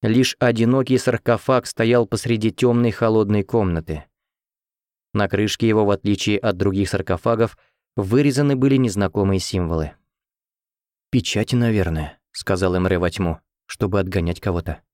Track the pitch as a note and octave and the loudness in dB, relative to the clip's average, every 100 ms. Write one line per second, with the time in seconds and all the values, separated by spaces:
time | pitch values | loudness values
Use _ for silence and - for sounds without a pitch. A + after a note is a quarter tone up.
0 | A2 A2+ B2+ - B2+ A2+ A2+ C3 C3 C3 | 2 2 0 0 0 2 2 2 2 0
1 | - A#2+ - A2+ - B2+ - - A2+ A#2+ | 0 -2 0 -2 0 -2 -2 -2 2 2
2 | A2+ A2 A#2+ A#2 A2 - B2 A#2+ A#2+ G#2 | 2 -2 -2 0 0 2 2 2 0 0
3 | A2+ A2 G2+ G#2 G2 A#2 G2 E2 D#2+ D#2 | 2 2 2 0 0 0 0 -2 -4 -10
4 | - _ _ _ _ _ _ _ _ _ | -10 _ _ _ _ _ _ _ _ _
5 | _ G#2 G2+ G2+ G#2+ - A2+ G#2+ G#2 G2+ | _ -4 -2 0 -2 0 2 2 2 0
6 | G2+ G2+ - G#2 A2+ F2+ G2 F#2+ G2 G2 | 0 -2 0 -2 -2 0 0 0 -2 -2
7 | F#2 F2+ - A2+ A2+ - _ _ _ - | -2 -2 0 0 0 -4 _ _ _ -6
8 | F#2+ A#2+ C#3+ C3 D3 C3+ C3 C3+ B2 G2 | 0 2 2 2 0 2 2 2 2 0
9 | G2 G#2 G2 F#2+ - F#2+ F2 E2 D#2 - | -2 0 0 0 -2 -4 -2 -2 -4 -8
10 | _ _ _ _ _ _ _ _ _ _ | _ _ _ _ _ _ _ _ _ _
11 | _ B2+ - G#2 A2+ B2 A#2+ G#2+ E2+ D#2+ | _ -4 -2 -4 -2 0 2 0 0 -2
12 | D2+ - _ - - F#2+ F#2 F2+ F#2 F#2 | -6 -12 _ -16 -4 -2 0 0 0 0
13 | F2 - F2+ E2 _ _ _ - G#2+ G2+ | -2 -2 -4 -4 _ _ _ -6 -2 -2
14 | F#2+ F#2+ E2+ F2 - F2 E2+ D#2+ _ | -2 -2 -2 -4 -4 -4 -4 -10 _